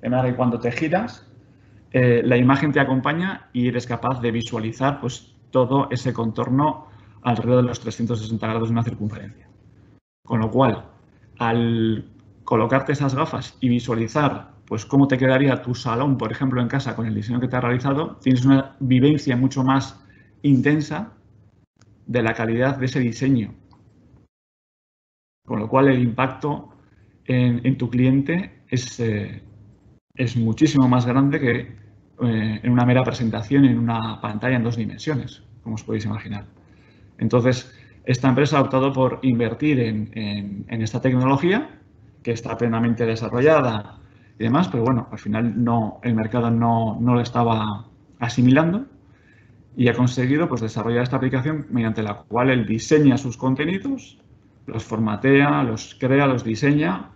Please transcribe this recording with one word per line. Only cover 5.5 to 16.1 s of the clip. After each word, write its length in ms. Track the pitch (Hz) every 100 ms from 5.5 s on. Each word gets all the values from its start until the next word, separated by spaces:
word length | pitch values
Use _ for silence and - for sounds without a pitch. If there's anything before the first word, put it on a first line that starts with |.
todo 380 | 131 123 135 135
ese 220 | 123 131
contorno 720 | 117 113 107 120 131 151 - - - - -
alrededor 400 | 127 113 117 123
de 60 | 123
los 120 | -
trescientos 420 | - - 117 120
sesenta 260 | 107 110 110
grados 220 | 110 113
de 40 |
una 100 | 117
circunferencia. 640 | 117 110 104 104 - - - _ _ _ _ _ _ _ _
Con 140 | 117
lo 100 | 110
cual, 360 | 117 131 101 - - _ _ _ -
al 720 | 117 117 117 117 110 110 - - - _
colocarte 500 | - 117 110 131 135
esas 200 | 139 139
gafas 440 | 131 156 120 127 -
y 100 | 131
visualizar, 840 | 120 120 113 113 151 143 104 - - _
pues, 200 | 107 -
cómo 220 | 139 139
te 120 | 123
quedaría 420 | 131 131 143 123
tu 140 | - 120
salón, 420 | 123 117 143